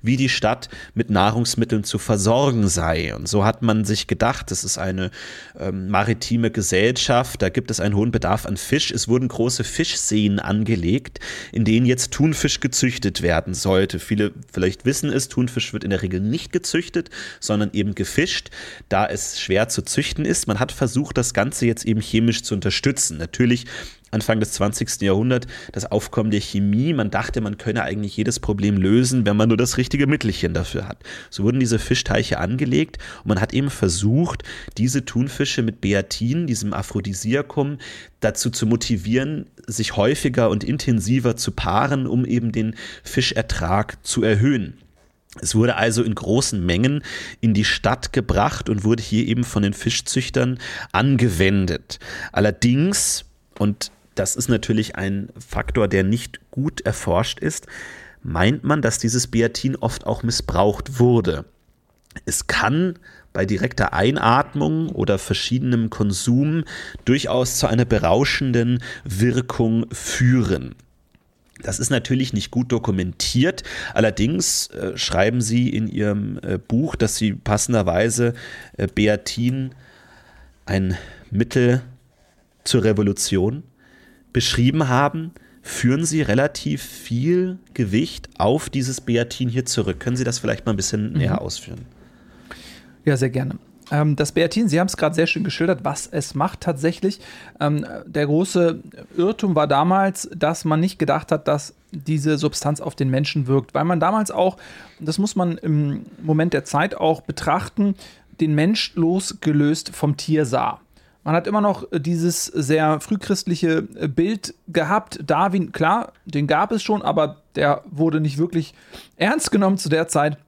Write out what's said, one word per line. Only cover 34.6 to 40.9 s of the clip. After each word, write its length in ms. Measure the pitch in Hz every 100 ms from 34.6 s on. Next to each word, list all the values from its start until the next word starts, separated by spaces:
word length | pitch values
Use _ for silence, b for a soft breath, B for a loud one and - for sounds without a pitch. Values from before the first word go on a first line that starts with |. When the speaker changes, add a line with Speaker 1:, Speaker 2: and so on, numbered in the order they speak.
| B -
Speaker 1:
diese 260 | 120 139
Thunfische 580 | 123 113 135 - 139 -
mit 200 | 113 107
Beatin, 640 | 98 101 95 - 117 156 170
diesem 260 | 110 104
Aphrodisiakum, 1040 | - 104 107 101 92 110 135 143 - 139 143 B B B _
dazu 280 | 110 - 123
zu 180 | - 110
motivieren, 800 | 117 - 107 95 123 135 156 - - -
sich 300 | 107 113 -
häufiger 520 | 104 147 147 123 113
und 160 | 101
intensiver 720 | - 113 -